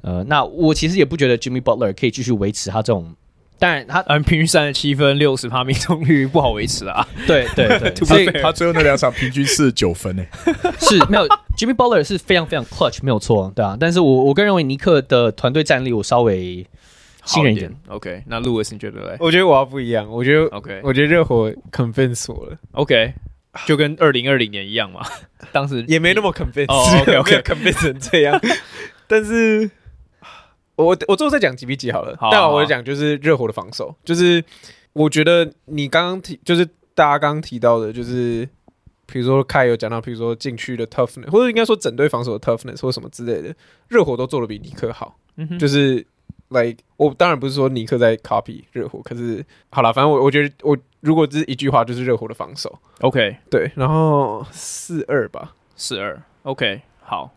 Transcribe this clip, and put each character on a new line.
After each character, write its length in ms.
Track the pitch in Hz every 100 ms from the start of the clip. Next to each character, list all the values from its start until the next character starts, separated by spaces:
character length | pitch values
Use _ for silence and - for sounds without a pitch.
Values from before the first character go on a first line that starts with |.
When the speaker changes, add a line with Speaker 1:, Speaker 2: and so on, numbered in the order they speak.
Speaker 1:
呃， 200 | 90 90
那 200 | 104 147
我 300 | 123 143 160
其 120 | 156 160
实 120 | 190
也 60 |
不 120 | 135 160
觉 100 | 135
得 120 | 120
Jimmy 240 | 131 127
Butler 360 | 123 113 113 95
可 80 | 127
以 40 |
继 120 | 107
续 80 | 120
维 200 | 113 101
持 160 | 107 -
他 140 | 104
这 100 | 110
种， 240 | 104 82 82 _ _ _ _
当 140 | 180
然 140 | 151 117
他 140 | 180
Speaker 2:
嗯， 200 | 185 147
平 140 | 147 165
均 100 | 160
三 200 | 170 147
十 60 |
七 200 | 139 147
分， 240 | 139 143 139
六 160 | 147
十 140 | 135 123
趴 160 | 127
命 100 | 127 131
中 280 | - 165 151
率 200 | 151 135
不 160 | 156
好 80 | 135
维 160 | 107 113
持 180 | -
啊。 240 | 95 90 120 - -
Speaker 1:
对， 200 | 151 120 -
对， 220 | 117 101
对， 120 | 95
Speaker 2:
<laughs> 40 | -
To 80 |
be 100 | 170 -
fair。 140 | 185
Speaker 1:
所 80 | 147
以 40 |
Speaker 3:
他 100 | 151
最 140 | 165 170
后 80 |
那 80 | 165
两 120 | 151
场 160 | 139 135
平 200 | 120 131
均 120 | 127 139
是 260 | - 143
九 220 | 117 95
分 200 | 82 98 92
欸。 100 | 87 - -
Speaker 1:
<laughs> 240 | 320 349 -
是， 200 | 330 196 -
没 100 | 220
有， 100 | - 427 _ -
Jimmy 160 | 226
Butler 320 | 247 247 214
是 140 | 147 190
非 160 | -
常， 120 | 180 156
非 80 |
常 80 | 156 117
clutch， 320 | - 151 -
没 100 | 135
有 80 | 110
错， 320 | - 110 95 98
对 80 |
啊。 140 | 104 101
但 100 | 165
是 80 | 175
我， 260 | 160 131
我 100 | 135
个 80 | 143
人 40 | 208
认 60 |
为 80 | 190
尼 140 | 139 135
克 240 | - 156
的 320 | 131 127 117
团 180 | 101 127
队 140 | 143
战 180 | 151 139
力 80 | 131
我 120 | 117
稍 180 | 101 123
微 460 | 117 95 90 90 92 - _ _ _ _
信 180 | - 160
任 120 | 143
一 40 | 107
点。 120 | 90
Speaker 2:
好 40 |
一 60 | -
点。 160 | - 101
OK， 260 | 92 90 117
那 120 | 117
Lewis 260 | 123 117 107
你 60 | 107
觉 120 | 107
得 100 | 107 95
嘞？ 60 | 98
Speaker 4:
我 120 | 165
觉 80 | 170
得 80 | 185
我 100 | 139
要 80 |
不 160 | 131 135
一 80 | 120
样， 180 | 113 104
我 160 | 117
觉 120 | 127
得， 100 | 151 160
Speaker 2:
OK。 340 | 101 - 98
Speaker 4:
我 80 | 139
觉 80 | 131
得 60 | 147
热 180 | 170
火 260 | 160 120 110 104 -
convince 580 | - 120 113 131 120 -
我 140 | 85
了。 140 | - 156 -
Speaker 2:
OK， 420 | - 143 127 113 - - - _ -
就 100 | -
跟 220 | 151 147 156
二 140 | 160
零 160 | 131 127
二 80 | 135
零 140 | 113
年 180 | 101 98
一 60 |
样 180 | 110 104
嘛， 80 | 90 92 - -
<laughs> 200 | _ -
当 160 | 143 139
时 160 | 131 117
Speaker 4:
也 100 | 160
没 140 | 165
那 80 | 196
么 100 | 202
convince， 400 | - 139 135 139
Speaker 2:
哦， 300 | 135 127 -
OK，OK。 300 | 139 147 -
Speaker 4:
<laughs> 0 |
没 60 | 151
有 40 |
convince 380 | - 156 180 143
成 180 | 160 135
这 220 | - 170
样。 180 | 143 359 233 311 -
<laughs> 400 | - - _ _
但 160 | 220
是 460 | 214 226 226 214 214 _ - - _ _ - - _ _ _ -
我， 200 | 160 185 -
我 100 | 196
最 100 | 302
后 40 |
再 80 | 277
讲 180 | 185 127
几 80 | 123
比 100 | 131
几 160 | 123
好 100 | 98
了。 140 | - -
Speaker 2:
好 100 | 113
啊， 20 |
Speaker 4:
但 180 | 220 165
我 140 | 147 147
讲 180 | 135
就 100 | 120
是 220 | 143 147 147
热 200 | 147 139
火 100 | 117
的 60 |
防 200 | 110 95
守， 140 | - -
Speaker 2:
好 60 |
啊。 40 | 151
Speaker 4:
就 100 | -
是 280 | 170 180 170 160 - - - _
我 160 | - 151
觉 140 | 143
得 280 | 156 170 165 _ _
你 220 | 151 143
刚 180 | 165 175
刚 140 | 185
提， 180 | 180 156
就 100 | - 175
是 80 | 170 _ _
大 180 | - 147
家 60 | 147
刚 160 | 147
刚 80 | 151
提 160 | 151 123
到 200 | 120 117
的， 140 | 110
就 100 | 117
是 460 | 120 123 120 117 127 _ _ _ _ _ _
比 120 | 131
如 80 | 123
说 160 | 135
凯 220 | 135 147 127
有 100 | 117
讲 140 | 107
到， 100 | 117
比 100 | 110
如 80 | 113
说 160 | 117
禁 220 | 113 139 117
区 200 | - 123
的 100 | 113
toughness， 440 | - 123 - 120
或 100 | 196
者 80 | 254
应 60 |
该 100 | 220
说 120 | 226 220
整 180 | -
队 140 | 120 147
防 160 | 123
守 120 | 123 110
的 40 |
toughness 400 | - 113 127 -
或 80 | 131
什 120 | 123
么 60 | -
之 140 | -
类 160 | 120 98
的， 140 | 82 165 _ _ _
热 160 | 233
火 120 | 151 120
都 100 | 127
做 140 | 147
得 60 | 117
比 120 | 107
尼 120 | -
克 220 | - 117
好。 240 | 117 - _ _ -
Speaker 2:
嗯 100 | 156
哼。 100 | 175
Speaker 4:
就 100 | 147
是， 360 | 143 139 127 - _ _ - _
like， 300 | 127 117 113 _ _
我 160 | 151
当 140 | - 180
然 100 | 147
不 100 | 135
是 60 |
说 140 | 139 135
尼 180 | 127 113
克 100 | 127
在 180 | 113 113
copy 440 | - 110 - 120 _
热 160 | 123 -
火， 120 | -
可 120 | -
是， 300 | 120 120 107 143 _ _
好 120 | -
啦， 100 | 117
反 100 | 120
正 80 | 143
我， 140 | 143
我 60 | 135
觉 120 | 143
得 120 | 143 _
我， 140 | 147 139 _ _
如 140 | 151
果 120 | 160 151
只 120 | 147
是 60 |
一 100 | 156
句 140 | 127 139
话， 160 | 127
就 100 | 117
是 100 | 123
热 120 | 127 113
火 100 | 107
的 80 |
防 200 | 117 - 135
守。 220 | - - _ _
Speaker 2:
OK。 360 | 131 131 107 110 _
Speaker 4:
对， 200 | 127 117
然 140 | - 131
后 560 | 156 156 147 131 107 131
四 540 | - - - - 170 -
二 200 | 143 107
吧。 260 | - - _ _ _
Speaker 2:
四 220 | - 110
二 240 | 98 76 - _
，OK， 380 | 139 135 113 98 _ _
好。 300 | - 98 67